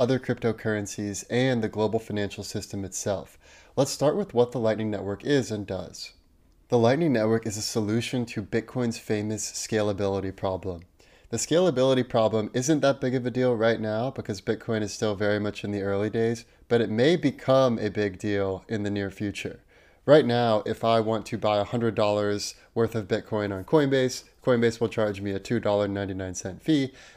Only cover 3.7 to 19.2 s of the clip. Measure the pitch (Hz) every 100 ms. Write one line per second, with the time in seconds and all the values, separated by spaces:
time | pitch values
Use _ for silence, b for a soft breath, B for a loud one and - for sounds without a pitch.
3.7 | - 139 - 139 180 196 120 120 131 110
4.7 | 107 110 104 95 101 - 143 113 107 101
5.7 | 92 80 - - - _ _ _ _ _
6.7 | 123 113 135 170 120 110 113 113 104 104
7.7 | 120 104 113 117 127 117 - 98 113 110
8.7 | 127 120 113 - 107 107 107 - - -
9.7 | 110 104 98 98 98 95 - 98 92 95
10.7 | 85 - _ b b b 113 - 151 185
11.7 | 127 131 131 123 120 110 110 107 123 131
12.7 | 156 135 135 131 127 123 120 127 117 113
13.7 | 113 110 107 127 - - 101 - 107 -
14.7 | 113 104 - 110 98 104 104 104 98 104
15.7 | 104 98 98 107 113 113 117 - b -
16.7 | 117 107 110 135 180 143 - - 131 131
17.7 | 113 107 101 104 90 107 101 98 92 -
18.7 | 113 104 101 98 90